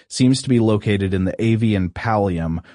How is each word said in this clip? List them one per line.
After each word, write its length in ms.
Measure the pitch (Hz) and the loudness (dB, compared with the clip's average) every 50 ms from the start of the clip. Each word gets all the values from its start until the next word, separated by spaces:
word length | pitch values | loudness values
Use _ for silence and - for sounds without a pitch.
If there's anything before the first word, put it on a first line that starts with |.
| _ _ | _ _
seems 320 | - - 127 127 135 131 | -2 2 2 2 2 0
to 80 | - - | 0 0
be 100 | 123 117 | 2 2
located 540 | 113 110 107 104 - 110 101 98 98 95 98 | 4 2 2 0 0 0 0 0 0 -2 0
in 100 | 92 95 | -2 -2
the 100 | 92 - - 110 | -2 -2 -2 0
avian 460 | 113 113 107 117 110 107 98 92 87 | 0 2 2 2 0 0 0 -2 -4
pallium, 760 | - - - 117 110 107 101 98 90 82 82 82 82 82 - - | -6 -6 -4 -2 0 0 0 0 -2 -2 -4 -4 -4 -6 -8 -12